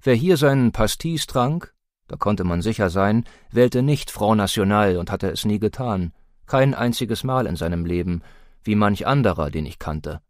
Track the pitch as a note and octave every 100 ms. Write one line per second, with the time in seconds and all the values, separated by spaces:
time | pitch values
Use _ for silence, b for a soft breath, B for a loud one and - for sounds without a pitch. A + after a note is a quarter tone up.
0 | - A#2+ E3 E3+ C#3+ C#3 B2 - G#2+ -
1 | E3 E3 - C3+ B2 E3 - _ _ _
2 | _ - - G#2 F2+ F2 G2 A2+ G2 F2+
3 | G2 A2 A#2 B B A#2 B2 B2 C3+ D3
4 | - - G#2 A2 G2 - G2 G#2 G#2 F2+
5 | F2 G2 G2 - G#2+ G#2 G#2+ - B2 G2
6 | F2 - _ _ - C#3 C3+ C3 A#2+ A#2
7 | A2+ A2+ C3 C3 G#2+ E2+ E2 E2+ E2+ F2
8 | F2 F2 b b b b - G#2 G#2 G2
9 | - C#3 A#2 D#2+ D2+ D#2 C#2+ - - D2+
10 | D2+ D2+